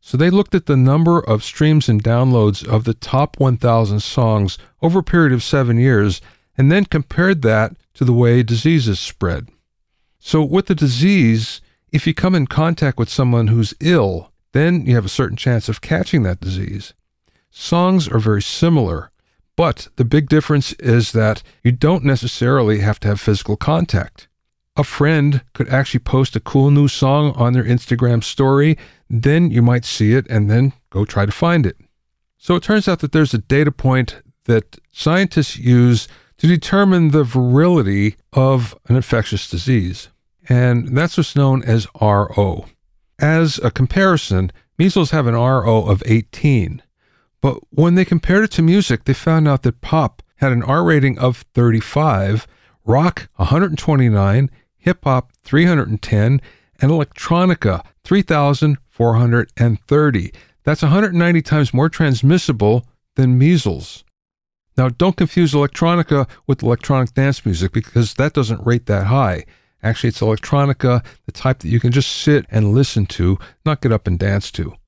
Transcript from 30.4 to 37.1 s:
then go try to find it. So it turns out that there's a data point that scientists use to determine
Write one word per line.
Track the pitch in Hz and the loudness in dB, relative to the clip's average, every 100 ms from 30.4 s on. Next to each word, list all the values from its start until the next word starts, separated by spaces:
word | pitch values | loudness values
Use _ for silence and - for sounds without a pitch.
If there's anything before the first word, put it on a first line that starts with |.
| 104 | 2
then | 113 135 - _ | 2 0 -4 _
go | 95 | -6
try | 104 - 98 | -4 -2 -2
to | |
find | - 170 170 110 | 0 0 2 0
it. | - _ _ _ _ _ _ | -4 _ _ _ _ _ _
So | - 175 | -2 -2
it | |
turns | - 214 202 | 0 0 0
out | 175 | -4
that | 143 | -2
there's | 156 151 | 0 0
a | 120 | 0
data | - 135 147 | -2 0 0
point | - 131 127 120 - _ _ - | 0 0 0 -2 -8 _ _ 0
that | 113 - - _ | 0 0 -20 _
scientists | - - 175 190 - 143 - | -6 -2 0 0 -2 -4 -4
use | 120 123 123 117 - - _ _ | 2 4 4 2 -2 -20 _ _
to | 160 | 0
determine | 175 - 196 196 180 160 | 0 0 0 2 4 4